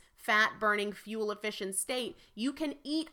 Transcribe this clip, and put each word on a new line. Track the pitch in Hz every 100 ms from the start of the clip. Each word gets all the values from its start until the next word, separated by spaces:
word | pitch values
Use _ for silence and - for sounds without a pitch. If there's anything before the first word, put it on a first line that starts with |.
| _ _
fat | - 214 220 -
burning, | 214 208 202
fuel | 196 208 220 208
efficient | 202 214 - 196 185
state, | - 254 220 - -
you | - 254
can | 277 302 285
eat | 269 311 311